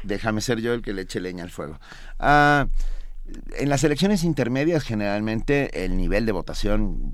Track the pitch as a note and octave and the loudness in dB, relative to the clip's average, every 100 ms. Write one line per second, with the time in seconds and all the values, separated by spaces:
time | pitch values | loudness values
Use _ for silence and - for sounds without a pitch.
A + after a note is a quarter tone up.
0 | F#3+ G2+ A#2 G#2+ B2+ A2+ A#2 A#2+ A#2 G2 | -6 -2 0 0 0 -2 0 -2 -4 -6
1 | F2+ A2 F2+ F2+ F2 - D2+ D2+ - - | -6 -6 -6 -8 -10 -10 -10 -12 -16 -16
2 | - - C#3 D3 D3 D3 B2+ - - - | -12 -2 4 6 6 4 4 2 0 -2
3 | - - - - - - C#3 C#3 D3+ C#3+ | -6 -8 -10 -10 -8 -2 0 2 2 4
4 | G3 G3 E3+ C#3 A#2 C3 D#3 D#3+ C3 A2 | 2 2 2 0 0 2 2 0 0 -2
5 | G2+ G#2 G#2+ A2 - C#3+ C3+ D#2+ F#2 F#2 | 0 0 0 -2 0 0 0 -2 -2 0
6 | F2+ G2+ A2+ F#2 - - G2+ G#2+ G#2 - | 2 2 2 -2 -4 -2 2 2 2 0
7 | - | -4